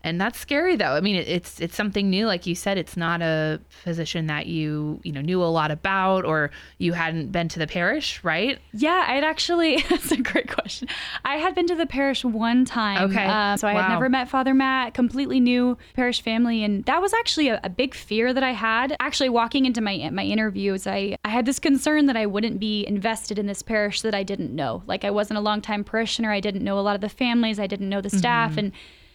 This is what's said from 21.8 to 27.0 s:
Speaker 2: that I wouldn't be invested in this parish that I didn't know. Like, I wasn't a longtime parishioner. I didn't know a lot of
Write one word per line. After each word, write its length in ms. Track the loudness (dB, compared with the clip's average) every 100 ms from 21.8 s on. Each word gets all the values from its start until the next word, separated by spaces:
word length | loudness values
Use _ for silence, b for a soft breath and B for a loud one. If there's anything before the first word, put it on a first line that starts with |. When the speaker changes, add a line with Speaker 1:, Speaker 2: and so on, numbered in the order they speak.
| 4 4 4
Speaker 2:
that 100 | 2
I 80 |
wouldn't 340 | 0 0 -2 -2
be 280 | -2 -2 -2
invested 520 | -2 -2 -4 -4 -4
in 60 | -4
this 140 | -6
parish 400 | -2 0 0 -2
that 140 | -2
I 80 | -2
didn't 320 | -4 -4 -4
know. 280 | -4 -4 -4 -4
Like, 180 | -4
I 60 | -2
wasn't 260 | -2 0 -2
a 60 |
longtime 420 | 0 -2 -2 -4
parishioner. 480 | -2 -2 -2 -2 0
I 80 | 0
didn't 240 | -2 -2
know 140 | -2 0
a 20 |
lot 140 | 0
of 80 | 0